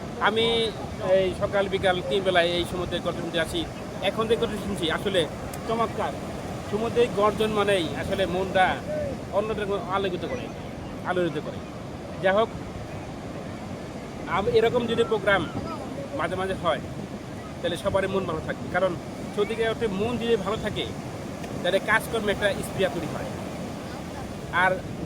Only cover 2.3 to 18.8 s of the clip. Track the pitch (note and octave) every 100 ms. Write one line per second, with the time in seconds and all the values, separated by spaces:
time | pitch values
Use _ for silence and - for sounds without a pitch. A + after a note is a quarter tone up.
2.3 | F3+ E3+ F3 F3 F3+ F3 F3 F3 E3 E3+
3.3 | E3 D#3+ F3 D3+ - - - F#3 G3+ A3
4.3 | A3+ A3+ G#3 F#3+ G3 D#3+ D#3+ G#3 F#3+ D3+
5.3 | - - - - A3+ A3 - E3+ - -
6.3 | - - - - G3+ A#3 G#3+ A#3+ F#3 G#3
7.3 | G3+ A3 G#3+ G3+ G3 D#3 D3 E3 F#3+ F#3
8.3 | F3 F#3+ F#3 F3+ C3+ - D5+ - - -
9.3 | F#3+ G#3+ G#3 G3+ G3 F3 G3 G3 F3 E3
10.3 | B2 A2+ - - - - - D#3+ F3+ F3
11.3 | D3+ - - - - - - - - F#3
12.3 | G3 A3+ - - - - - - - -
13.3 | - - - - - - - - - D3
14.3 | E3+ G#3+ A#3 A3+ A#3+ A#3 A3+ A#3 A3 G#3
15.3 | G3 D3 - - - - - - C#3 E3
16.3 | F3+ F#3+ F3 E3+ C3+ - - - - -
17.3 | - - - E3+ E3+ G3+ F#3+ F#3+ F#3+ F#3
18.3 | D#3+ D3+ - - F3+